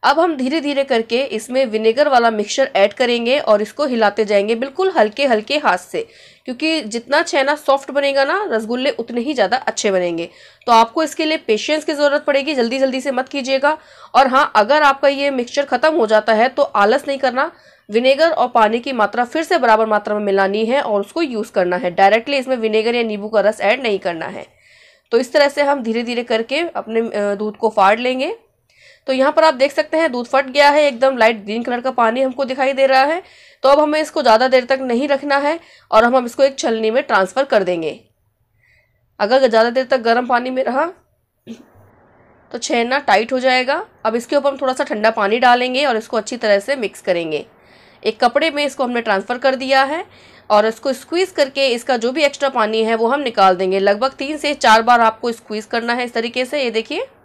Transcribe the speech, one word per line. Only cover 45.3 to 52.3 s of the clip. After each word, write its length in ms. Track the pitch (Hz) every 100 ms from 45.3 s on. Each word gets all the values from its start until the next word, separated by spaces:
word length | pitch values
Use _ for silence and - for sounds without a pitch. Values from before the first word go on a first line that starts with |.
| 226
डालेंगे 460 | 247 247 254 254
और 120 | 285 226
इसको 200 | 226 226
अच्छी 200 | 214 240
तरह 220 | 233 202
से 160 | 196 277
मिक्स 240 | 208 -
करेंगे। 440 | - 175 165 147 - _ _ _ _ _
एक 180 | - 220
कपड़े 300 | 240 277 320
में 140 | 285 285
इसको 180 | 269
हमने 160 | 254 240
ट्रांसफ़र 360 | 226 196 196 254
कर 160 | 269 262
दिया 260 | 262 269
है 200 | 269 311 381 - - - _
और 160 | 208 220
इसको 260 | 226 277
स्क्वीज़ 380 | 254 - 339 370
करके 320 | - 277 269 269
इसका 280 | 240 233 247
जो 160 | 233
भी 100 | 262
एक्स्ट्रा 240 | 285